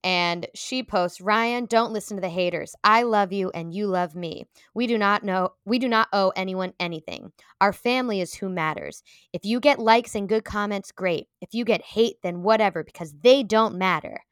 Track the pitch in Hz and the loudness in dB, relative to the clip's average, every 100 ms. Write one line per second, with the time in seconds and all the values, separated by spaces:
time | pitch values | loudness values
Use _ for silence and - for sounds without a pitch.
0 | 185 180 175 170 165 - - 254 - 202 | 0 0 0 -2 -6 -12 -6 -6 -2 0
1 | 262 - 185 214 233 240 240 226 226 220 | 0 -2 0 2 2 -2 2 2 2 -4
2 | - 202 180 170 175 175 - - 208 220 | -8 -6 -4 -2 -2 -2 -8 0 4 4
3 | 240 214 196 196 185 165 165 180 208 185 | 4 2 2 -2 -4 -6 -8 -4 -2 0
4 | 175 165 170 - - _ _ - 240 226 | -2 -4 -8 -10 -14 _ _ -4 0 2
5 | 202 208 202 185 185 _ - 247 247 220 | 2 2 0 0 -2 _ -2 0 2 2
6 | 226 202 190 - 190 185 185 - 175 165 | 2 2 2 0 -4 -4 -6 -6 -6 -6
7 | - - 123 _ _ _ 196 - 240 254 | -10 -14 -16 _ _ _ 0 2 0 0
8 | 254 196 175 - 190 180 156 151 71 - | 0 -2 -4 -6 -6 -2 -4 -4 -10 -14
9 | _ - _ 175 202 240 294 277 220 233 | _ -20 _ -10 -4 2 2 4 4 4
10 | 240 214 196 220 - 208 208 202 - - | 2 -8 -2 -2 -2 -6 -4 -4 -8 -6
11 | 185 170 - _ - 226 233 190 - 214 | -2 -2 -6 _ -10 -6 0 -2 -2 2
12 | 233 - 180 175 185 220 208 170 156 - | 2 2 -6 -2 2 4 2 0 -10 -12
13 | 160 147 233 277 214 220 220 180 190 160 | -14 2 6 6 6 2 2 0 0 0
14 | - - _ | -4 -14 _